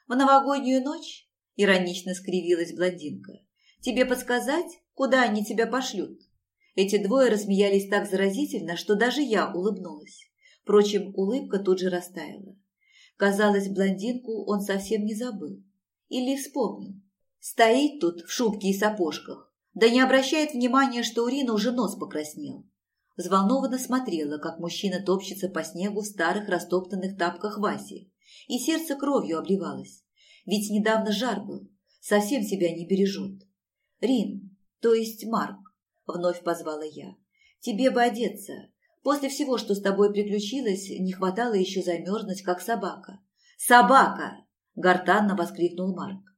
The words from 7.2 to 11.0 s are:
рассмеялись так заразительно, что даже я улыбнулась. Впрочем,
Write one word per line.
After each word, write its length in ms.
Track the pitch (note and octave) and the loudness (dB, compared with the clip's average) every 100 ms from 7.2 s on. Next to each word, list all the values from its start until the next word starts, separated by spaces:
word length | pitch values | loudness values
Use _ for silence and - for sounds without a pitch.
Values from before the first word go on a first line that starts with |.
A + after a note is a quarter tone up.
| B3 | 4
рассмеялись 580 | G#3 - G3 G3+ G3 G3 | 4 2 2 4 2 2
так 180 | G3+ - | 0 0
заразительно, 720 | F#3+ G3 G3 D4 A3+ E3 E3+ | 0 0 0 -2 -4 -6 -4
что 200 | - G3+ | 0 2
даже 260 | A#3+ B3+ | 2 0
я 280 | C4+ G3+ D#3+ | 0 2 0
улыбнулась. 800 | E3+ G3 F#3+ F3 D3+ - - _ _ _ _ | -2 -2 -4 -8 -14 -18 -20 _ _ _ _
Впрочем, 520 | - G#3 G3+ G#3 | 4 4 6 2